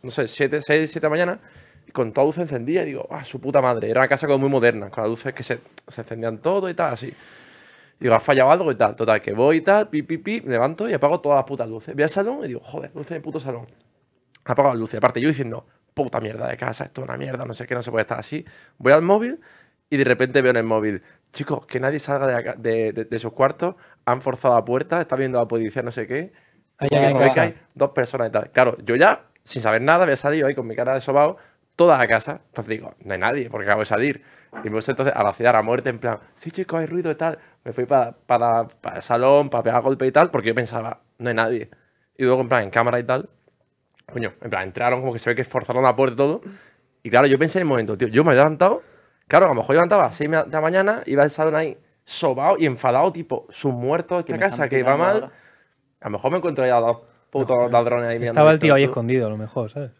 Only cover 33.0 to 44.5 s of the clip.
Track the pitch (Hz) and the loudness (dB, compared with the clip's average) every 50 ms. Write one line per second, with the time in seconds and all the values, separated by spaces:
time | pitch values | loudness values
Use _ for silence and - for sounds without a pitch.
33 | - 92 98 90 92 113 131 143 123 117 117 110 98 101 104 107 107 110 110 104 | -10 -10 -6 -2 -2 -2 -2 -2 -6 -8 -8 -6 -2 0 0 0 0 -2 -2 0
34 | 127 147 135 - _ _ _ _ _ _ - - - 110 107 110 107 - 131 - | 0 -2 -2 -6 _ _ _ _ _ _ -18 -12 -10 -6 -6 -4 -4 -4 -4 0
35 | 135 139 - 120 104 101 98 - 117 120 120 110 107 113 120 127 123 135 117 113 | -2 -2 0 0 0 0 0 2 2 4 4 4 2 0 -2 -2 -2 -4 -6 -4
36 | - 120 110 - - _ _ _ - 165 - 190 185 - 170 165 160 156 165 180 | -6 -6 -6 -6 -12 _ _ _ -16 -12 -8 -8 -8 -6 -4 -6 -6 -4 -6 -4
37 | 170 165 151 156 160 165 156 - _ _ _ _ _ 123 120 - 123 120 147 131 | -4 -4 -4 -4 -4 -6 -6 -8 _ _ _ _ _ -10 -6 -6 -2 0 2 2
38 | 120 117 - _ _ - 123 117 117 117 117 117 113 - _ _ - - - - | 2 0 -6 _ _ -2 0 2 2 2 2 0 -2 -4 _ _ -12 -12 -10 -10
39 | - - 120 120 123 135 143 143 147 135 127 120 110 113 120 123 117 131 135 - | -4 -2 0 2 4 6 6 4 4 2 -2 -2 0 2 0 2 2 0 0 0
40 | 135 131 131 147 170 175 - 131 101 113 113 123 120 113 120 117 113 113 - _ | -2 2 4 4 4 4 0 -2 -2 0 -2 -2 -4 -4 -6 -8 -8 -8 -12 _
41 | _ _ _ _ 117 120 117 113 113 113 123 110 - - - _ _ _ _ _ | _ _ _ _ -6 -2 0 0 0 0 -2 -4 -6 -10 -18 _ _ _ _ _
42 | _ _ _ - 131 123 127 131 131 117 131 120 104 98 - 117 120 120 120 123 | _ _ _ -2 0 2 2 2 2 0 0 0 0 0 0 0 0 2 0 -2
43 | 120 120 127 135 - - _ _ _ _ _ _ _ _ _ _ _ _ _ _ | -2 -2 -4 -4 -4 -10 _ _ _ _ _ _ _ _ _ _ _ _ _ _
44 | _ - - 123 117 95 - _ - 117 | _ -12 -10 -8 -8 -8 -10 _ -10 -8